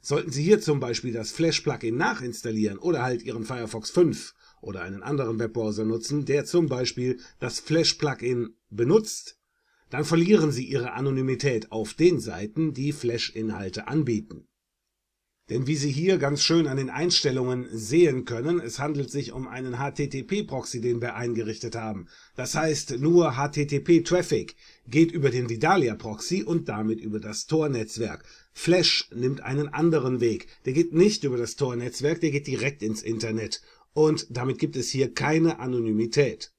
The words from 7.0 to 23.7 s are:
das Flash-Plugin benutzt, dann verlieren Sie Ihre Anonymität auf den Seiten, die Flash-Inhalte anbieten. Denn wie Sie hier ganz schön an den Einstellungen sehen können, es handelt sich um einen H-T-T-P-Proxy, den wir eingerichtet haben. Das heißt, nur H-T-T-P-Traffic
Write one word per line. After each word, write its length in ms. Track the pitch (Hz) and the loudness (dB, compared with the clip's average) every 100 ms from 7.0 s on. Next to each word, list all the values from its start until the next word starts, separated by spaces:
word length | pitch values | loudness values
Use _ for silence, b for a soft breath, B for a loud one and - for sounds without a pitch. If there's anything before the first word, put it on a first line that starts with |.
| 127 123 B B | -2 -4 B B
das 180 | 127 107 | -8 -8
Flash-Plugin 960 | - 156 160 - 147 127 120 123 113 - _ | 0 2 2 0 -2 -2 -2 -2 -4 -8 _
benutzt, 680 | 107 120 214 214 - - - _ _ _ _ _ | -2 4 4 4 -10 -12 -20 _ _ _ _ _
dann 120 | 131 | -4
verlieren 480 | 151 165 175 208 156 | 2 4 6 6 6
Sie 140 | 123 131 | 0 -2
Ihre 260 | 135 123 | -2 -4
Anonymität 800 | 117 139 135 131 127 139 117 - | -2 -2 0 0 0 0 0 -2
auf 220 | 113 107 | -6 -6
den 260 | - 170 156 | 4 4 4
Seiten, 520 | 110 85 104 156 160 | -2 -8 -6 -2 -2
die 180 | 127 139 | -2 -4
Flash-Inhalte 960 | 147 120 117 - - 110 104 98 98 - | -2 -2 -2 -6 -4 -4 -4 -6 -8 -2
anbieten. 580 | 143 120 110 107 78 _ _ _ _ _ _ _ _ _ _ _ | 0 2 0 -2 -16 _ _ _ _ _ _ _ _ _ _ _
Denn 160 | 123 131 | -4 -2
wie 80 | |
Sie 160 | 151 143 | 0 0
hier 260 | 139 180 185 | 0 2 2
ganz 260 | 139 143 | 2 0
schön 240 | - 165 151 | 4 4 4
an 80 | 135 | 0
den 140 | 131 | -4
Einstellungen 760 | 135 175 - 143 127 127 127 123 | -2 0 2 2 0 0 -2 -4
sehen 520 | 113 110 156 175 131 | -10 0 6 6 4
können, 360 | 123 117 139 175 | -4 -4 -2 -2
es 180 | 117 - | -4 -6
handelt 320 | 143 143 135 | -4 -2 -4
sich 220 | 143 113 | -6 -8
um 160 | 131 131 | -10 -10
einen 320 | 123 127 123 | -8 -8 -6
H-T-T-P-Proxy, 1000 | 139 139 143 135 127 202 - 135 120 127 | -6 -4 -4 -4 -4 -4 -2 -6 -6 -4
den 200 | 117 120 | -2 -2
wir 160 | 120 101 | -2 -4
eingerichtet 580 | 120 113 107 107 117 | -4 -2 -4 -6 -6
haben. 320 | 113 110 101 85 B B - | -6 -6 -8 -10 B B -10
Das 180 | 151 | -4
heißt, 460 | 151 160 147 - 127 | 0 0 -2 -4 0
nur 360 | 147 175 160 123 | 6 6 6 2
H-T-T-P-Traffic 1160 | 147 147 147 | -2 0 0